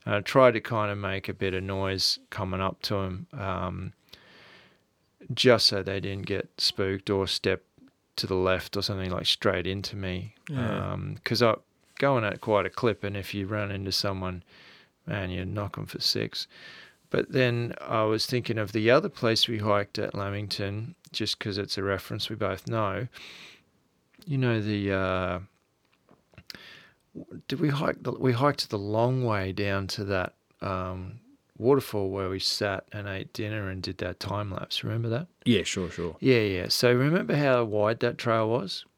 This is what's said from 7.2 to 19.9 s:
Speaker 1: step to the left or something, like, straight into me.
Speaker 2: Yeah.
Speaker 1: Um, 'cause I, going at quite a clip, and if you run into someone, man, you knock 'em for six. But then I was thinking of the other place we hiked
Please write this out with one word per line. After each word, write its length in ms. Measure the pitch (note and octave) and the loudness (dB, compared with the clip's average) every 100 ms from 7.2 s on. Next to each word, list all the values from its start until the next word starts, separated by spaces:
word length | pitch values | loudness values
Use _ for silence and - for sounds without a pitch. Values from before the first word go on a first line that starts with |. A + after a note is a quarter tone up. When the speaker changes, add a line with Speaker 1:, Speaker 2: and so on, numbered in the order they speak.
| F#2+ | 0
Speaker 1:
step 360 | - G2 F#2 _ _ - _ _ - | 0 0 -2 _ _ -20 _ _ -8
to 100 | G2 | -2
the 80 | |
left 420 | F#2 F#2 F#2 - G#2 | 2 2 2 -2 -4
or 60 | |
something, 280 | F#2+ G2 F#2 | -4 -2 -2
like, 160 | F2+ - | -2 0
straight 400 | - A2 F#2+ F2 | 0 2 0 -2
into 280 | F#2+ F#2+ G2+ | -4 -6 -6
me. 380 | F#2+ F2+ G2+ - - | -6 -6 -8 -14 -8
Speaker 2:
Yeah. 440 | C#3 A#2 G2 F#2+ | -4 -2 -2 -4
Speaker 1:
Um, 240 | F#2+ F#2+ G#2 | -4 -6 -6
'cause 180 | - A2 | -2 2
I, 140 | A#2 G#2+ _ _ _ - | 4 2 _ _ _ -2
going 260 | C#3 C3 | 2 2
at 160 | G#2 - | 0 -4
quite 260 | - G#2 F#2 | 2 2 2
a 40 | |
clip, 340 | - A#2+ G2+ | 2 0 0
and 120 | G2+ G2 | -4 -6
if 180 | F#2 | -6
you 120 | G#2 F#2+ | -6 -4
run 240 | G#2 G2+ | -4 -4
into 220 | G2 G2 | -4 -2
someone, 500 | F#2 G2+ F#2+ F#2 F2+ - - - - _ _ - | 0 0 -2 -4 -6 -12 -20 -20 -20 _ _ -6
man, 240 | G#2 F#2 | -4 -4
you 140 | F#2 | -4
knock 320 | F#2 G#2 G#2 - | -4 -4 -6 -8
'em 80 | G2+ | -10
for 140 | - | -4
six. 460 | - - A1 - - - - - - _ _ | -2 0 -2 -6 -12 -14 -20 -20 -20 _ _
But 200 | C3 - | -2 0
then 420 | C3+ B2+ A#2+ A#2+ - | 2 2 2 -2 -6
I 220 | - A2+ | -4 0
was 220 | A2 A2 - | 2 0 0
thinking 320 | B2 - A2 | -2 -2 -2
of 140 | G#2 | -2
the 180 | A2+ A2 | 2 6
other 180 | C3+ G3 | 6 4
place 400 | - A#2 A2 - | 0 2 4 2
we 100 | A2 | 0
hiked 400 | G#2+ G2+ G#2 | 2 2 2